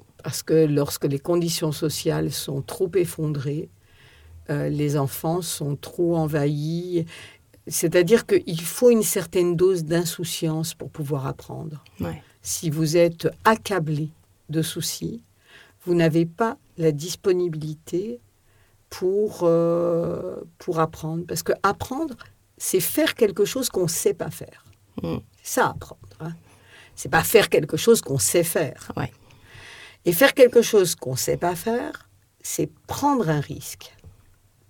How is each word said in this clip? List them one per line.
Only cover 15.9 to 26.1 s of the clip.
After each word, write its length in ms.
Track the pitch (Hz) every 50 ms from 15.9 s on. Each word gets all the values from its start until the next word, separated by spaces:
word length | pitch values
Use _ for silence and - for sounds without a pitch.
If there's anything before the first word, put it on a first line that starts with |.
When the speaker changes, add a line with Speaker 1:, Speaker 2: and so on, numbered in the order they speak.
| 175
Speaker 1:
n'avez 300 | 170 165 160 156 170 165
pas 320 | 170 - - 226 226 285 - _ _ _
la 140 | - 160 160
disponibilité 1300 | 147 143 165 180 165 - - 202 180 180 180 175 156 151 151 156 151 156 _ - 165 180 208 233 240 240 _ _ _ _ _ _ _ _ _ _ _ _ _ _
pour, 500 | - - 185 185 196 208 214 196 - - 175
euh, 920 | 170 165 170 170 170 170 170 175 175 170 170 170 170 - - 180 185 - - - 165 _ -
pour 200 | - 180 165 165
apprendre. 460 | 160 160 - - 160 156 165 165 180
Parce 160 | - 175 165
que 120 | - 214 - - -
apprendre, 520 | 392 392 - - - 262 294 330 277 226 - - - - _ _ _ _
c'est 240 | - - - - 185
faire 340 | - - - 302 311 311 -
quelque 300 | - 233 196 - 214 202
chose 240 | 170 - 262 254 -
qu'on 140 | - 190 175
ne 40 |
sait 260 | 160 - - - 202 196
pas 160 | - - 160
faire. 340 | - - - - - - _ - - _ _ _ _ -
Speaker 2:
Mm. 160 | - 165 165 - - _ _ _
Speaker 1:
C'est 120 | - - -
ça, 160 | 254 202 120
apprendre, 320 | - - - - - - - -